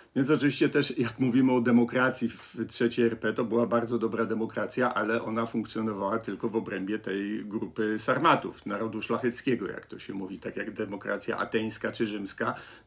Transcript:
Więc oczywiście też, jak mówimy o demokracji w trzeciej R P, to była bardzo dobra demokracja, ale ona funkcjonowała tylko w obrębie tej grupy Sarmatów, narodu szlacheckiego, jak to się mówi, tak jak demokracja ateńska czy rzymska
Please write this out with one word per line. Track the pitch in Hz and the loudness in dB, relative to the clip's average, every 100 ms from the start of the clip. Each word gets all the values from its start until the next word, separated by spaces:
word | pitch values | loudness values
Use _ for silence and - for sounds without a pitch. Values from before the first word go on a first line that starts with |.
| - 127 | -6 0
Więc | 135 | 4
oczywiście | 151 139 120 143 | 6 4 4 4
też, | 143 - 127 | 4 2 0
jak | 113 - | -2 2
mówimy | 131 123 131 | 4 6 6
o | 127 | 6
demokracji | 120 120 120 123 127 127 117 | 6 6 6 4 2 2 -4
w | - - 120 110 | -4 -14 -8 -6
trzeciej | - 120 117 113 | 0 0 4 2
R | 113 | 2
P, | 110 | -2
to | 107 | 0
była | 110 113 113 | 0 2 2
bardzo | 117 117 117 | 2 0 0
dobra | 110 110 | 0 0
demokracja, | 107 110 110 - 101 - 123 | 0 0 -2 -2 -4 0 0
ale | 101 107 117 | 0 0 0
ona | 113 110 113 | 0 -2 -2
funkcjonowała | 117 104 113 110 98 98 113 | -2 -4 -4 -2 -2 0 -2
tylko | 113 98 117 | -2 -4 -2
w | 110 | -2
obrębie | 101 98 95 107 | -2 -6 -4 -4
tej | 98 98 101 107 | -4 -4 -2 -4
grupy | 104 110 101 - 107 110 | -6 -6 -6 -2 -2 -2
Sarmatów, | 120 127 165 135 - - 104 | 0 2 4 4 0 -10 -6
narodu | 101 113 110 | -4 -4 -6
szlacheckiego, | - 113 123 - - 120 95 | -4 0 0 -2 -2 -2 -2
jak | - - | -8 -10
to | 95 | -16
się | - | -10
mówi, | 98 95 90 | -8 -8 -8
tak | - 95 | -10 -8
jak | 101 | -8
demokracja | 107 101 98 104 101 - 98 | -6 -6 -6 -4 -4 -2 -4
ateńska | 101 113 110 107 110 | 0 0 0 -2 -6
czy | - 113 | -2 -2
rzymska | 104 98 - 113 - - - | -2 -6 -4 -4 -4 -10 -18